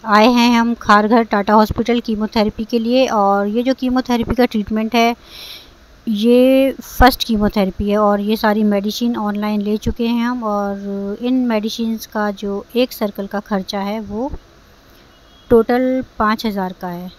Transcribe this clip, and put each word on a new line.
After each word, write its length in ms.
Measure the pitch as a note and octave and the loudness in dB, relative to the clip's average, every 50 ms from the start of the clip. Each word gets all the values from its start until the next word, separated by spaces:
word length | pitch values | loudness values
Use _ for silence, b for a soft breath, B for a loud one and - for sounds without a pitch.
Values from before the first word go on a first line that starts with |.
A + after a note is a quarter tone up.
| - | 0
आए 220 | A3 G#3 G#3+ G#3+ B3 | 4 4 6 6 6
हैं 220 | B3 A#3+ A#3 A#3+ | 6 4 4 4
हम 220 | A#3+ A#3 A#3 A#3 A#3 | 4 2 2 0 -2
खारघर 480 | - - - G#3 G#3 G#3+ G#3+ A#3 A#3+ A#3 | -4 2 4 4 4 6 4 4 4 2
टाटा 300 | A3 - G3+ G3 A3 G#3 | 2 0 -2 2 4 4
हॉस्पिटल 460 | A3 A3 G#3 - - A3+ - A#3 A#3+ | 4 4 4 0 -4 -2 0 0 -2
chemotherapy 640 | A#3 - A3 G#3 G#3+ G#3 - A#3 G#3 G#3+ - - A3 | 0 -2 -4 -4 -4 -2 0 0 0 0 -2 -6 -8
के 160 | G#3+ - A#3 | -4 -2 -2
लिए। 260 | A3+ A#3 A#3+ C4 C4 - | 0 2 2 2 2 2
और 380 | - G#3+ G3+ G3 G3+ G3+ G3+ G#3 | 2 2 2 2 2 2 0 0
ये 140 | G#3 A#3 B3 | -2 -2 0
जो 100 | C4 C4 | 0 -2
chemotherapy 600 | - - B3+ B3 B3+ B3 - A#3+ A#3 A#3 - A#3 | -2 -2 0 0 0 0 0 0 -2 0 -2 2
का 100 | - B3 | 2 2
treatment 500 | A#3+ - A3 G3+ - A3 G#3+ A3+ A3 - | 2 2 -2 -4 -2 -2 -4 -4 0 2
है, 200 | A#3+ A3+ A#3 A#3+ _ B B B B B B B B B B B B - _ - - _ - | 2 2 2 0 _ B B B B B B B B B B B B -20 _ -20 -12 _ -4
ये 640 | A3 G3+ G#3+ A#3 A#3+ B3 B3+ C4 C4 C4 C4+ C4+ - - | -2 0 4 4 6 6 6 6 6 4 4 2 -2 -6
first 440 | - - - - B3+ B3+ C4 - - | -14 -18 2 4 4 4 4 2 -4
chemotherapy 680 | - A3+ G#3 G#3 G#3 - G#3+ G3 F#3+ - - G#3 G3+ | -4 -2 0 0 0 0 0 -2 -2 -2 -4 -2 -2
है 80 | G3+ G#3 | 0 2
और 240 | G#3+ G3+ G3+ G3+ | 2 2 2 0
ये 140 | G3+ G#3 A3 G#3+ | 0 -2 -2 0
सारी 260 | - G#3+ G#3 G#3+ G#3+ | 0 0 0 2 2
medicine 520 | G#3 G#3 G3+ G3 G#3+ G#3 - A#3+ A#3 A#3+ A#3 | 2 2 0 -2 -2 -4 -2 -2 -2 -2 -2
online 440 | G#3+ G#3 G#3 G#3 G#3 G#3+ G#3+ G#3 | -4 -4 -4 -4 -4 -2 -2 -2
ले 140 | G3+ G#3 G#3+ G#3+ | -2 -2 -4 -4
चुके 300 | - A#3+ A3+ - A#3+ A#3 | -4 -6 -4 -2 -2 -2
हैं 180 | A#3+ A#3+ A#3 | 0 -2 -2
हम। 180 | A#3+ B3 B3 A3+ | -2 -4 -4 -4
और 760 | G#3+ G#3 G#3 G3+ G3+ G3+ G3 G3+ G3+ G3 G3 G3+ G3+ G3+ - | -4 -4 -2 -4 -4 -6 -8 -8 -8 -8 -6 -6 -6 -8 -6
इन 140 | A#3 B3 B3+ B3+ B3+ A#3+ | -4 -2 0 0 0 0
medicines 580 | A3+ G#3+ G#3 A3+ - - A#3 A3+ A3+ G#3+ - - | 0 -2 -2 -4 -6 -4 -4 -4 -4 -6 -8 -8
का 220 | - G#3+ G#3 G#3 G3+ | -6 -4 -4 -4 -4
जो 300 | G3+ - G3+ G3+ G3+ - _ - | -6 -8 -8 -6 -8 -10 _ -2
एक 180 | A#3 B3+ B3 - | -2 -2 -2 -2
circle 340 | - A3+ G3+ - - G3 G3 | -6 -6 -6 -6 -8 -10 -8
का 120 | - G3+ | -8 -10
खर्चा 380 | - - G#3+ G3 F#3+ - - G3+ | -6 -4 -4 -4 -4 -6 -8 -6
है, 180 | G3 G3+ G#3 A3+ | -6 -6 -6 -8
वो 300 | G#3+ G3 G3+ G#3+ B3 D4 - - - - - - - _ - _ _ - b b b b b _ _ _ _ - - - | -8 -8 -8 -6 -6 -6 -8 -10 -14 -20 -20 -20 -20 _ -20 _ _ -20 b b b b b _ _ _ _ -20 -2 2
total 540 | B3 A3+ A3+ - A#3+ B3 B3+ B3+ B3+ C4 B3 - _ - | 2 2 4 2 0 0 0 0 -2 -2 -4 -8 _ -4
पाँच 260 | A3+ G#3+ A3 A3 - | -2 -2 -2 -2 -4
हज़ार 300 | A3+ G3+ G3+ F#3+ F#3 F#3 - | -6 -4 -4 -6 -6 -8 -10
का 60 | - F3+ | -10 -10
है। 220 | F3 F3 F3+ F#3 - | -10 -10 -12 -14 -16